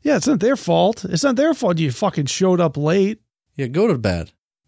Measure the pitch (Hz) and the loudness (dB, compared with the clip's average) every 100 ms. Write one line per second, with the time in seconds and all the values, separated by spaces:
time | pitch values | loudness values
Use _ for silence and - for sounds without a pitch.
0 | 285 269 202 254 208 269 - 170 180 226 | 0 0 2 2 2 0 0 2 2 0
1 | 185 170 277 240 302 302 233 170 160 120 | -4 -2 0 2 0 0 -2 0 -2 -2
2 | 202 170 139 - 185 185 170 143 151 185 | -2 -2 -4 0 2 2 0 0 0 2
3 | 196 220 _ _ _ - 131 143 220 147 | 0 -2 _ _ _ -8 -6 0 0 2
4 | 107 87 80 _ _ _ | 0 -2 -6 _ _ _